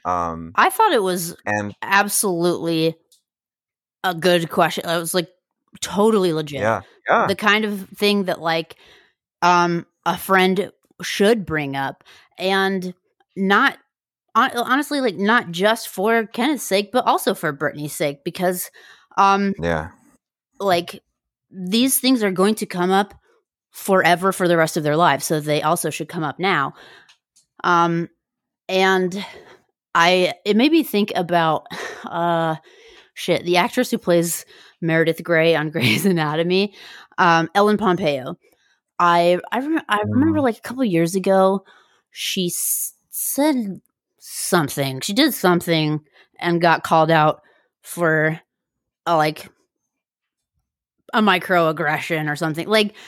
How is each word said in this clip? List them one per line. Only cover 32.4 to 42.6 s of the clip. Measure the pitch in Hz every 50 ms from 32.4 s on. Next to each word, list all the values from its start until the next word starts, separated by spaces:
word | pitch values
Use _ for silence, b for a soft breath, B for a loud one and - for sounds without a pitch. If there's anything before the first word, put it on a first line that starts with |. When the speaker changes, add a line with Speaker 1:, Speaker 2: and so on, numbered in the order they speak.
| 165 160 160 156 b b b b b b b b b b b
Speaker 2:
shit, | - - - 170 139 -
the | 170 175 175
actress | 190 - - 254 247 -
who | 240 214
plays | - 185 175 170 170 170 - - B B B B B B B B
Meredith | 175 165 160 160 165 160 160 - 165
Grey | - 170 160 160 170 165
on | 151 151 156
<laughs> |
Grey's | 151 - 123 127 - - 160 202
Anatomy, | 180 165 156 147 151 160 170 175 185 190 202 202 B B B B B B B B B -
um, | 185 175 165 165 165 - -
Ellen | 202 208 208 214 202
Pompeo. | 208 185 175 175 196 151 143 135 123 143 175 - _ _ _ _ _ _ _ _ _ _ _ -
I, | 175 175 170 175 175 175 180 180 - -
I | - 233
rem-, | 269 302 330 311 - -
I | 208 208 208 208
remember, | 214 247 294 320 311 302
Speaker 1:
Mm. | 277
Speaker 2:
like, | 240 220 -
a |
couple | - - 233 262 269
years | 214 175 165 170 165 190
ago, | 190 180 196 190 190 190 190 196 196 b b b b b b b b b _
she | - - - - - 196 180 175
s-, | - -